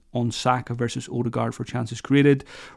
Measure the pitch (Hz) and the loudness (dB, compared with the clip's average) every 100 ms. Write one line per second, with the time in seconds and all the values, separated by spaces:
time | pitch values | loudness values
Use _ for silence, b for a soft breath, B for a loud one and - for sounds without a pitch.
0 | _ 120 120 - 127 127 - 120 117 123 | _ -2 -2 0 0 0 -2 -2 -2 -4
1 | - 117 117 117 117 - 113 123 113 117 | -4 -2 -2 -2 -2 -4 -6 -4 -4 -6
2 | - 143 143 139 B B B | 2 6 6 4 B B B